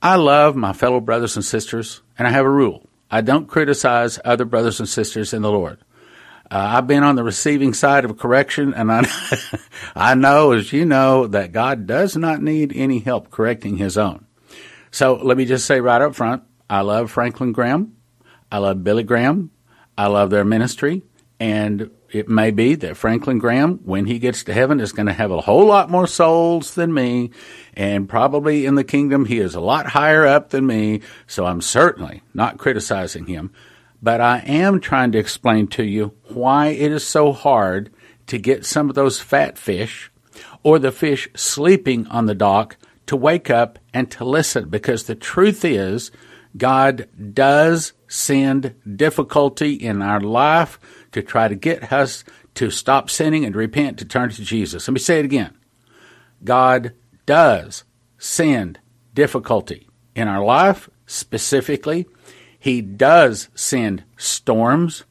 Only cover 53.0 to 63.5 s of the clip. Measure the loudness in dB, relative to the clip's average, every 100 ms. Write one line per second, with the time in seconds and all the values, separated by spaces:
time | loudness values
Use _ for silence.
53 | 0 -4 -2 0 -2 -4 -4 -2 -4 -6
54 | -6 -4 -4 -8 -6 -4 -4 -6 -6 -6
55 | 0 0 0 -2 -4 _ _ _ _ _
56 | _ _ _ _ -2 2 4 2 -2 -14
57 | _ _ 0 4 6 4 -4 -18 _ _
58 | _ _ -10 -2 0 0 -2 -10 _ _
59 | _ 0 0 0 -2 -2 -2 -14 _ _
60 | _ -6 -4 -2 2 4 4 2 -6 _
61 | _ -14 -10 -8 -2 -2 -2 -6 -4 -6
62 | -6 _ -20 -20 _ _ -4 -4 -6 2
63 | 6 8 6 2 -12